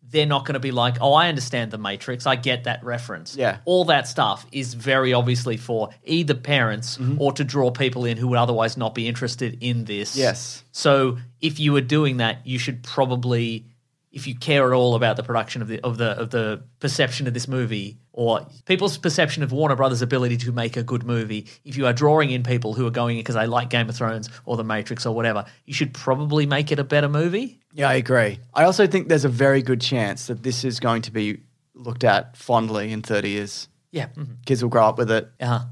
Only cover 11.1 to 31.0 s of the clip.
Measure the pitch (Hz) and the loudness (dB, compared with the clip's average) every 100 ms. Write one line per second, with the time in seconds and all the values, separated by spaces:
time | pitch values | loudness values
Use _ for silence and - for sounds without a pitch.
11.1 | 123 - _ 156 151 147 143 123 151 147 | -2 -10 _ -4 0 2 2 2 2 2
12.1 | 127 113 - - 127 120 120 - - 131 | 2 0 -2 -6 -6 -4 -8 -8 0 0
13.1 | 123 123 120 117 113 - _ _ _ _ | 0 0 0 0 -4 -12 _ _ _ _
14.1 | 143 135 123 156 143 131 127 123 117 117 | -14 -10 -8 2 4 6 6 4 4 2
15.1 | 120 123 117 107 127 107 113 123 117 117 | 0 0 -2 -2 -6 -6 -4 -4 -2 -2
16.1 | 101 117 120 110 107 - _ 143 - 131 | -2 -2 -2 -2 -4 -10 _ -4 0 0
17.1 | - 135 120 120 127 117 107 98 110 _ | 0 -4 -4 -4 -2 -2 -4 -6 -12 _
18.1 | - 117 110 - - - 185 196 151 175 | -4 0 0 -4 -20 -2 0 0 -2 -2
19.1 | 156 156 - 135 131 151 131 135 123 123 | 2 0 0 -2 0 0 2 2 2 0
20.1 | 131 123 120 120 120 117 117 117 123 123 | 0 0 -2 -2 -2 -2 -4 -4 -4 -2
21.1 | 117 110 107 104 - 147 131 131 123 147 | -4 -2 -6 -10 -20 -10 0 2 4 6
22.1 | 156 143 127 120 123 110 110 120 120 120 | 6 4 0 0 0 0 -2 -2 0 0
23.1 | 117 110 113 113 120 120 123 113 120 117 | -2 -2 0 0 0 0 -2 -2 -2 -4
24.1 | 113 107 - - 117 110 110 104 117 120 | -4 -8 -16 -6 -4 -2 -4 -4 -6 -4
25.1 | 113 117 104 - _ - 143 156 - - | -2 0 -2 -6 _ -10 -4 -4 -4 -2
26.1 | 131 151 151 147 139 151 143 135 147 143 | 0 2 2 2 0 0 -2 2 2 2
27.1 | 147 170 196 254 - _ 147 139 131 120 | 2 2 0 -4 -10 _ -2 2 2 2
28.1 | 127 107 98 - - 165 190 202 190 156 | 4 4 0 -6 4 4 6 4 4 2
29.1 | 156 143 120 139 135 127 123 - 127 104 | 2 2 4 4 4 2 0 0 0 -2
30.1 | - - 113 123 123 131 113 120 117 | -4 -8 -8 -6 -4 -4 -2 -2 -2